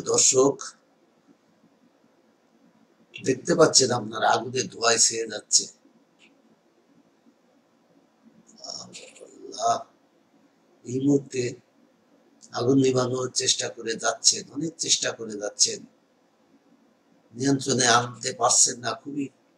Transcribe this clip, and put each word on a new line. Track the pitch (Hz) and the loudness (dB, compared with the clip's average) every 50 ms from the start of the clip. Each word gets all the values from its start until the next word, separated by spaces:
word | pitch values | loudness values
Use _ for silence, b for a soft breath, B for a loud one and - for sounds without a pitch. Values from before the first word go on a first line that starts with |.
| 87 - | 0 0
দর্শক | - - - - - 123 131 139 135 - - - - _ _ _ _ _ _ _ _ _ _ _ _ _ _ _ _ _ _ _ _ _ _ _ _ _ _ _ _ _ _ _ _ _ _ _ _ _ _ _ _ _ _ _ _ _ _ _ - - - 131 | 2 2 4 4 6 6 4 4 4 0 -6 -14 -16 _ _ _ _ _ _ _ _ _ _ _ _ _ _ _ _ _ _ _ _ _ _ _ _ _ _ _ _ _ _ _ _ _ _ _ _ _ _ _ _ _ _ _ _ _ _ _ -20 -8 -4 -4
দেখতে | 135 - - - 170 156 | -4 -2 -2 -2 4 6
পাচ্ছেন | 160 151 - - 135 120 120 123 | 6 6 6 4 4 4 2 -2
আপনারা | 107 107 113 110 107 110 - | -4 -6 -4 0 2 2 2
আগুনের | - 113 127 123 127 113 92 - | 2 0 -4 -6 -6 -6 -6 -6
ধোঁয়ায় | - 110 - - - - | -2 0 2 2 4 2
ছেয়ে | - 117 113 113 113 | 2 0 -2 -6 -6
যাচ্ছে। | 110 104 - _ - - - - - _ _ _ _ _ _ _ _ _ _ _ _ _ _ _ _ _ _ _ _ _ _ _ _ _ _ _ _ _ _ _ _ _ _ _ _ _ _ _ _ _ _ _ _ _ _ _ _ _ _ - _ - _ _ - - - - | -8 -10 -4 _ 0 0 0 0 -8 _ _ _ _ _ _ _ _ _ _ _ _ _ _ _ _ _ _ _ _ _ _ _ _ _ _ _ _ _ _ _ _ _ _ _ _ _ _ _ _ _ _ _ _ _ _ _ _ _ _ -20 _ -20 _ _ -20 -18 -16 -16
আল্লাহ, | - - - - - - - - - - - - - - - - - - 113 117 - - - - _ _ _ _ _ _ _ _ _ _ _ _ _ _ _ _ _ _ _ | -14 -16 -16 -18 -20 -20 -20 -20 -20 -20 -20 -20 -20 -20 -18 -16 -10 -4 -2 -2 -2 -2 -4 -10 _ _ _ _ _ _ _ _ _ _ _ _ _ _ _ _ _ _ _
এই | 117 120 131 135 | -8 -6 -2 2
মুহূর্তে | 143 143 139 139 - - 127 123 120 - - _ _ _ _ _ _ _ _ _ _ _ _ _ _ _ _ - - - - | 2 2 2 0 -2 -6 -6 -6 -6 -6 -10 _ _ _ _ _ _ _ _ _ _ _ _ _ _ _ _ -20 -10 -6 -2
আগুন | 120 120 139 139 131 | 0 2 4 4 4
নিভানোর | 131 127 127 127 123 127 127 127 127 - - | 4 2 2 0 0 -2 -4 -4 -4 -4 -2
চেষ্টা | 131 131 - - 127 120 - | -2 0 -2 -2 -4 -6 -10
করে | - 113 113 110 104 - | -8 -8 -8 -6 -4 -2
যাচ্ছেন, | 113 - - - - - 107 95 95 117 | -4 -4 2 2 2 2 2 -2 -10 -8
অনেক | 135 156 165 - - - | -8 -8 -8 -6 -8 -2
চেষ্টা | 127 - - - 127 - - | -2 -2 0 0 -4 -4 -6
করে | 113 107 107 101 | -8 -10 -8 -8
যাচ্ছেন, | 101 104 - - - 113 110 95 92 - _ _ _ _ _ _ _ _ _ _ _ _ _ _ _ _ _ _ _ _ _ _ _ _ _ _ _ _ - | -8 -8 0 0 0 0 0 -4 -12 -18 _ _ _ _ _ _ _ _ _ _ _ _ _ _ _ _ _ _ _ _ _ _ _ _ _ _ _ _ -10
নিয়ন্ত্রণে | 117 127 139 139 135 - 135 123 120 127 120 117 120 | -4 0 2 2 2 0 -2 0 2 4 4 4 4
আনতে | 123 123 - - - 98 - - | 2 0 -6 -8 -8 -8 -4 -2
পারছেন | 120 123 - - - - - 117 120 | 0 2 4 4 4 2 0 -4 -6
না, | 117 - - | -8 -8 -8
খুবই | - 143 139 147 139 131 - _ _ _ _ | -10 -10 -8 -6 -6 -8 -10 _ _ _ _